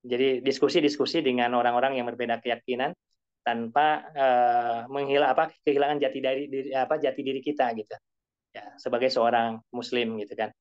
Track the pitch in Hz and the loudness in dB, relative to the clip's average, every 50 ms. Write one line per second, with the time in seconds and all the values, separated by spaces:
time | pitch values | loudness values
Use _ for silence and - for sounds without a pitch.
0 | - 123 123 120 135 135 131 123 127 139 135 - 151 135 - 170 151 143 147 - | -4 -4 0 2 2 2 2 0 0 -2 2 2 2 2 4 2 2 2 2 0
1 | 131 - - 165 143 131 123 123 120 120 123 123 117 120 120 120 127 135 135 127 | -2 0 0 0 0 2 2 2 2 2 2 2 2 2 2 2 0 0 0 -2
2 | 120 120 117 120 120 117 117 117 _ 123 117 117 _ - 123 120 131 160 185 _ | -4 -4 -4 -4 -2 -2 -2 -4 _ -4 -4 -4 _ -6 -4 -2 -2 -4 -6 _
3 | _ _ _ _ _ _ _ _ _ 120 117 117 117 113 113 147 151 151 151 147 | _ _ _ _ _ _ _ _ _ -4 -4 -2 -4 -2 2 2 4 4 2 0
4 | - - 156 143 135 131 123 123 123 120 120 120 120 117 117 117 117 127 135 139 | -4 -10 -2 2 2 4 4 4 4 4 4 2 0 0 -4 -4 -6 -6 -4 -4
5 | 139 139 139 139 143 131 135 160 160 156 - _ _ 151 139 139 143 143 147 147 | -2 2 2 2 4 4 2 2 0 0 -4 _ _ 0 2 2 2 0 0 0
6 | 139 131 131 135 131 131 131 135 147 139 135 135 135 143 135 131 127 127 156 156 | -2 -2 -2 -2 -2 -2 -2 -2 -4 -6 -6 -8 -6 -4 -2 -2 0 0 -2 -2
7 | 143 131 131 - 131 131 131 135 131 147 147 147 127 120 117 110 107 _ 110 - | -2 -4 -4 -4 -6 -6 -6 -4 -4 -6 -2 0 -2 -2 -2 -6 -10 _ -14 -18
8 | _ _ _ _ _ _ _ _ _ _ _ 107 104 - - - - 123 120 117 | _ _ _ _ _ _ _ _ _ _ _ -18 -16 -16 -20 -10 -4 -4 0 2
9 | 127 131 - 127 113 117 117 117 117 117 113 113 _ _ - 123 117 - 127 123 | 0 2 2 4 4 4 4 4 2 0 -4 -8 _ _ -10 -10 -8 -4 -2 -2
10 | 120 113 113 107 101 - 101 - 110 107 - _ | -2 -2 -4 -6 -8 -10 -6 -6 -6 -6 -8 _